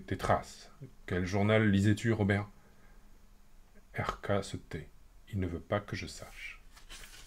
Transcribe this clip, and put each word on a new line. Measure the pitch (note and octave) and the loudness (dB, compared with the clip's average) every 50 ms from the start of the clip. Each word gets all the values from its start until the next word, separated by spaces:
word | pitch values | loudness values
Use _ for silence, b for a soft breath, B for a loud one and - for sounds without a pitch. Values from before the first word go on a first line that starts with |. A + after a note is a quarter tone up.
| - | -4
des | - G2 | -6 -6
traces. « | - - - G2 - - - - - - - - - C#3+ - - - - | -2 2 2 2 2 2 -4 -16 -20 -20 -20 -20 -18 -18 -18 -18 -14 -8
Quel | - F#2+ F2+ F#2 | -4 -2 -2 -2
journal | F2 F#2+ G2+ G2+ G#2+ A2 A2 A2 G#2+ | 0 2 2 4 6 6 6 6 6
lisais-tu, | G2 G2 G2 A2 G#2 G#2 - A#2 | 6 6 6 6 4 4 2 0
Robert ? » | A2+ G#2 G#2 F#2+ G2+ G2+ G#2+ - - b b b b b b b b b b b b b - - - - - - - - - - - - - - - | 2 2 2 2 2 0 0 -4 -12 b b b b b b b b b b b b b -20 -20 -20 -20 -20 -20 -20 -20 -20 -20 -20 -20 -20 -12 -6
R | - - - - - | -4 -4 -4 -4 -4
K | - - G2+ G2+ G2 | 0 0 0 0 0
se | - - | -4 -8
tait. | - - - - E2 D2+ - - - - - - - - - - | -10 -10 -10 -10 -10 -12 -12 -18 -20 -20 -20 -20 -20 -14 -6 -4
Il | G2 | -4
ne | F#2 | -2
veut | E2+ F2 D#2+ | -2 -4 -6
pas | - - G#2 G#2 | -4 -2 -2 -2
que | - - - | -2 -4 -8
je | F#2 F2+ | -8 -8
sache. | E2 - - - - - - - - - - - - - - - - - - - - - - - | -10 -12 -14 -16 -16 -16 -14 -14 -14 -14 -16 -20 -20 -20 -20 -18 -18 -18 -16 -16 -18 -20 -20 -20